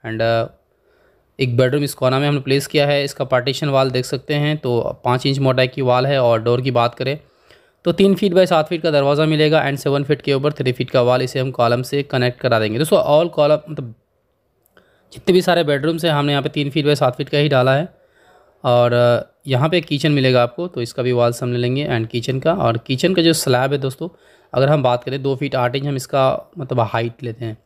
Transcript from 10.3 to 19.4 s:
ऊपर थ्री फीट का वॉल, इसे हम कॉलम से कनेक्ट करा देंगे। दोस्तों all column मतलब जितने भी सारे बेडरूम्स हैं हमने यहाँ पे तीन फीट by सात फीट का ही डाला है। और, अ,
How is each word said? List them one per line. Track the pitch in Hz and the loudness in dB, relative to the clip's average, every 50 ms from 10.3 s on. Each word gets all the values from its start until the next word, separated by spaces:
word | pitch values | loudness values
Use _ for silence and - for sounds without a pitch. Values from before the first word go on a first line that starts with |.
| 139 | -2
ऊपर | 135 135 151 147 | 0 0 -2 -2
थ्री | - 139 131 | -2 -4 -4
फीट | 123 - 127 131 | -2 -4 -6 0
का | - 131 | 2 2
वॉल, | 120 120 123 131 | 4 4 2 0
इसे | 131 127 - 139 | 0 -4 -4 -4
हम | 127 135 127 | -4 -4 -2
कॉलम | - 120 117 120 120 127 | 0 2 2 2 0 -2
से | 127 - 143 139 | -4 -4 -6 -4
कनेक्ट | 143 - 131 123 123 120 - | -4 -2 -2 -2 -2 -2 -2
करा | - 127 117 110 | -2 0 0 2
देंगे। | 110 107 110 117 | 0 -2 -2 -2
दोस्तों | 156 160 214 170 - - 147 | 0 2 2 2 4 4 4
all | 151 170 175 - | 4 2 2 0
column | - 147 147 151 151 - 165 | 0 2 2 2 0 -2 -8
मतलब | 156 147 135 117 113 _ _ _ _ _ _ _ _ _ _ _ _ _ _ _ _ _ _ _ _ _ _ _ - | -12 -12 -12 -14 -16 _ _ _ _ _ _ _ _ _ _ _ _ _ _ _ _ _ _ _ _ _ _ _ -20
जितने | 127 - - 180 | -10 -2 2 2
भी | 185 | 2
सारे | 180 180 175 170 170 | 4 2 2 2 2
बेडरूम्स | 147 147 139 135 160 165 165 160 | 0 0 0 0 -2 -4 -2 -2
हैं | 170 | 0
हमने | 151 143 139 147 147 | 0 0 0 0 0
यहाँ | 139 131 | -2 -2
पे | 143 | -4
तीन | - 151 147 139 | -4 -4 -4 -4
फीट | 139 160 143 | -2 -2 0
by | 147 147 | 0 2
सात | 135 147 127 123 | 2 2 -2 0
फीट | - 147 - | -2 -8 -4
का | - 143 | 0 0
ही | 147 151 | 0 2
डाला | 143 131 123 131 131 | 2 2 2 2 2
है। | 139 165 185 _ _ _ _ _ _ _ _ _ _ _ _ _ _ - | 0 -2 -6 _ _ _ _ _ _ _ _ _ _ _ _ _ _ -2
और, | 135 120 123 123 120 120 | 2 2 4 4 2 2
अ, | 120 120 120 120 113 - _ _ _ | 2 2 2 2 0 -2 _ _ _